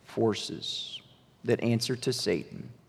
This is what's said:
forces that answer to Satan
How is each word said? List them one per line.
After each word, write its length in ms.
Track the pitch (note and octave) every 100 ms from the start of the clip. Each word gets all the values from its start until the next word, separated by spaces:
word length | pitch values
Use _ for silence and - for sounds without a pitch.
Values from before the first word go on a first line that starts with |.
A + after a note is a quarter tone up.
forces 960 | - - A2+ G2+ - - - - - - - - _ _
that 160 | - B2
answer 360 | A#2 A#2 - B2
to 160 | -
Satan 560 | B2 - F2 - - - -